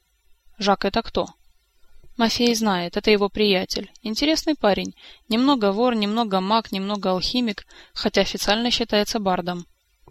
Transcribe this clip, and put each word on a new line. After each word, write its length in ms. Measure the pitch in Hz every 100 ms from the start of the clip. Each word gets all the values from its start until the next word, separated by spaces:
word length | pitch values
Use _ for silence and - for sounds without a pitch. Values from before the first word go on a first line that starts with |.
| _ _ _ _ _ -
«Жак 280 | 202 196 196
это 160 | 233
кто?» 260 | - - 180 - _ _ _ _ - - - -
«Мафей 360 | 226 - 240
знает, 440 | 226 220 185 175 208
это 140 | 220
его 180 | 208 202
приятель. 600 | - 208 185 190 - 202 _
Интересный 520 | 214 220 294 311 - 302
парень. 380 | 208 190 185 - - - -
Немного 420 | 226 269 269 202
вор, 240 | 196 247 233
немного 460 | 202 220 226 190
маг, 320 | 190 226 -
немного 380 | 190 196 208 190
алхимик, 540 | 185 - 247 240 208 - - -
хотя 280 | - 208 202
официально 500 | 190 196 - 208 240
считается 480 | - 233 208 208 226
бардом». 460 | 190 180 175 175 175 _ _ _ -